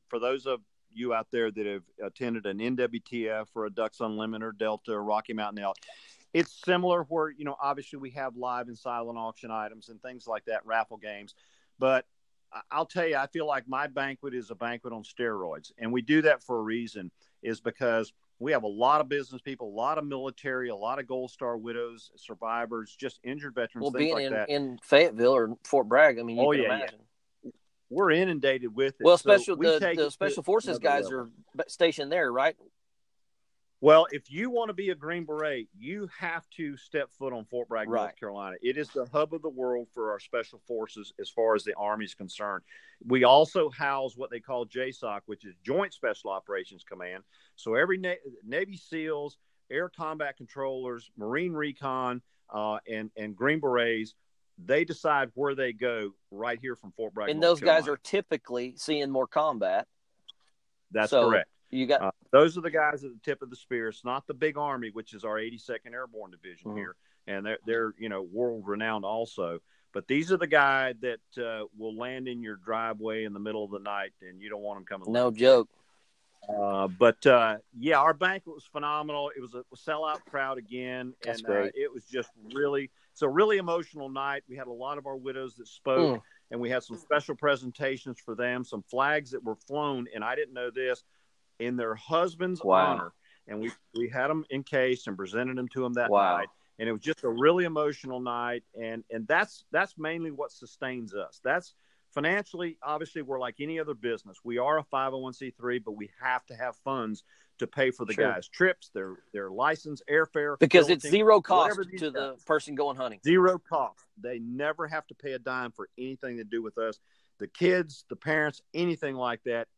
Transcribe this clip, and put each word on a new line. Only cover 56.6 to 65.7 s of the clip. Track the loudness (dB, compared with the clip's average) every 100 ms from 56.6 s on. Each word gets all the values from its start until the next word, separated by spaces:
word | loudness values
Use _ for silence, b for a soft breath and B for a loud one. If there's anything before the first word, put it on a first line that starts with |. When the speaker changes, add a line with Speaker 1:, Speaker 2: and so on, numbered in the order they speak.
| -8 -10
Speaker 1:
from | -12
Fort | -10 -8
Bragg, | -4 -4
Speaker 2:
And | 4
Speaker 1:
North | 4
Speaker 2:
those | 6
guys | 6 6
Speaker 1:
Carolina. | 4
Speaker 2:
are | -4
typically | -2 -4 -2 -6 -4 -6 -6 -6
seeing | -4 -2 0
more | 0 0
combat. | 0 0 0 0 0 -2 _ _ _ -20 -20 _ _ _ _ _
Speaker 1:
That's | 0 4
Speaker 2:
So | 6 6
Speaker 1:
correct. | 4 2 _ _
Speaker 2:
you | -2 2
got | 2
Speaker 1:
Uh, | 0 -4 _
those | 6 6 4
are |
the | -2
guys | 0 0 0
at | -8
the | -8
tip | -6 -6
of | -8
the | -16
spear. | -6 -4 -4
It's | -6
not | -6 -6 -6
the |
big | -2 -2 0
Army, | -4 -4 -6
which | -10 -14
is | -8
our | -4 -4
eighty-second | -6 -10 -10